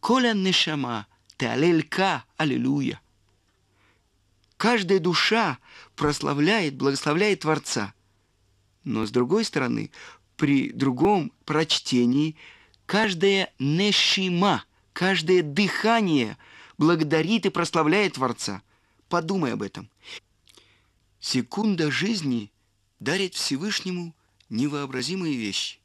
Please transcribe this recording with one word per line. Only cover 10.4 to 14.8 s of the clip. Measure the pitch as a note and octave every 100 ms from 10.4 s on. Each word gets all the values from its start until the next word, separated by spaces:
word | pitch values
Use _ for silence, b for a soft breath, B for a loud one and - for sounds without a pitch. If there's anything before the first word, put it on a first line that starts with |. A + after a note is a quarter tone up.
| D3 C#3 -
другом | A#2 C3+ B2 F3 G#3 C3 _
прочтении | - D3+ D#3+ - - B2+ A#2+ C3+ D#3 D#3 B B B B -
каждая | G3 G#3+ F3 G3 G3 F#3 _
нешима, | C3+ D#3+ G#3 F#3+ - - F#3 F3 G3 C#3 - _